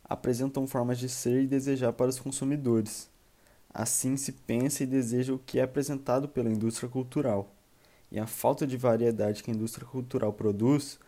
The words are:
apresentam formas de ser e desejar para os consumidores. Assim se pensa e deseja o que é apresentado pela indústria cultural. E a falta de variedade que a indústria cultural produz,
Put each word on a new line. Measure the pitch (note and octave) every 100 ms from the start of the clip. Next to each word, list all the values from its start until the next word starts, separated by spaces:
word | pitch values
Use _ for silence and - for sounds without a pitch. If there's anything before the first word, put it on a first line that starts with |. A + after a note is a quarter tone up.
apresentam | - C#3 C3 A#2+ C3+ C#3 C3
formas | C3 B2 B2
de | B2
ser | - A#2+ C3
e | C3+
desejar | C#3 C#3 C3+ A#2+
para | A#2 B2+
os | B2+
consumidores. | C#3 - C3+ D3 B2+ A2+ G#2+ - - _ _ _ _ _ - -
Assim | A2+ - C3 C3+
se | C3+
pensa | - - A#2 C3+ -
e | C3
deseja | C3+ A#2 B2 B2+
o | C3
que | - B2+
é |
apresentado | B2+ C#3+ C#3+ C3+ C3 B2+ C#3+
pela | C3 A#2
indústria | A2 A2+ A2+ B2
cultural. | B2+ B2+ D3 C3+ G2+ G2 - _ _ _ _ -
E | G#2
a | A2
falta | - A#2+ C#3
de | C#3+ B2+
variedade | B2 A2+ A#2 A2 G#2+ G#2
que | -
a |
indústria | A2 A2+ -
cultural | - - B2+ B2+ G#2+
produz, | G#2 G#2+ G2+ A#2+ C#3+ C#3 -